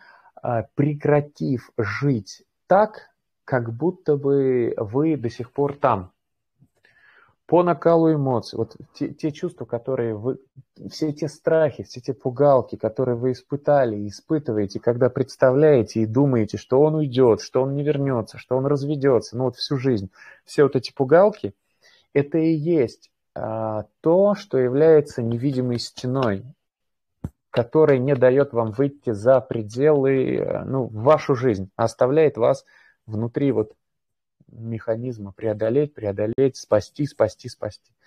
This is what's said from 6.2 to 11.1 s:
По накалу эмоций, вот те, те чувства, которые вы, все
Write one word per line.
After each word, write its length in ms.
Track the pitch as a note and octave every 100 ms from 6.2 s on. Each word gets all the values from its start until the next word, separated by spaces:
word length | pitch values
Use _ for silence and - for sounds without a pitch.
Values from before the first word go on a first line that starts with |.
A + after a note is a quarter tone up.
| _ _ _ _ _ _ _ _ _ _ _ _ -
По 140 | E3+
накалу 500 | F3 D#3+ E3 E3 D#3+
эмоций, 460 | D3+ C3+ A#2 - G#2+
вот 180 | A2 - -
те, 160 | - D3
те 220 | - D#3+
чувства, 340 | D3 F3+ - A#2
которые 500 | A#2 C3 B2+ A#2 G#2+
вы, 240 | A#2+ - _ - _ _ -
все 240 | - D#3